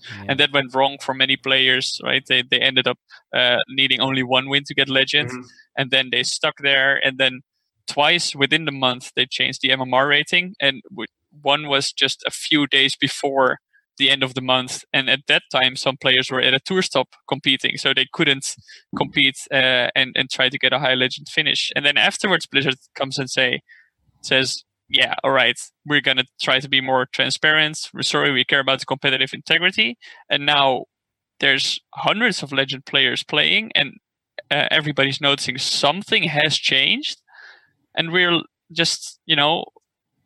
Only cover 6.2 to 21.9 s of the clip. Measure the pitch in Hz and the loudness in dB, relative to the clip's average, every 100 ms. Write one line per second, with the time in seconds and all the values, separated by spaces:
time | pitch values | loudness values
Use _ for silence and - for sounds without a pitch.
6.2 | 127 - 156 - 143 139 135 139 135 131 | -2 -2 -4 -2 0 2 2 2 0 0
7.2 | 131 127 - _ _ _ - - 147 170 | -2 -2 -10 _ _ _ -6 0 2 2
8.2 | - 143 139 156 160 139 131 123 - - | -2 -2 0 0 -2 -2 -2 -2 -6 -6
9.2 | 127 - 131 131 131 131 127 127 143 147 | -4 -2 -4 -2 -2 0 0 0 2 2
10.2 | 151 180 180 202 139 131 - - 113 _ | 0 -2 -2 -2 -2 -2 -8 -12 -12 _
11.2 | _ 147 147 147 151 139 135 - 135 - | _ -6 -2 -2 0 -2 -2 -2 -2 -2
12.2 | 127 - - 151 143 139 135 - 139 - | -8 -10 -2 0 2 2 0 0 -4 -4
13.2 | 143 135 127 - _ _ _ - 135 135 | -2 2 2 0 _ _ _ -2 0 2
14.2 | 131 127 131 127 127 - - 143 131 131 | 0 -2 0 0 -2 -10 -4 -2 0 0
15.2 | - 156 - 135 127 131 139 131 135 127 | 0 0 0 0 0 0 -2 -2 2 2
16.2 | 127 131 123 135 - 190 180 139 127 _ | 2 0 2 0 0 0 0 0 -2 _
17.2 | - 139 143 135 - 131 139 131 131 - | -6 -2 0 0 0 -2 0 0 0 0
18.2 | 151 135 - - - - _ - - - | 0 0 -4 -12 -16 -20 _ -6 -4 0
19.2 | 135 131 - 139 131 123 123 135 127 120 | 0 -2 -2 0 2 2 0 0 -2 -2
20.2 | 131 - 127 139 131 131 139 127 127 - | -4 0 0 0 0 2 0 0 0 -2
21.2 | 143 - 151 131 - - 143 | -6 -4 0 -2 -2 -2 0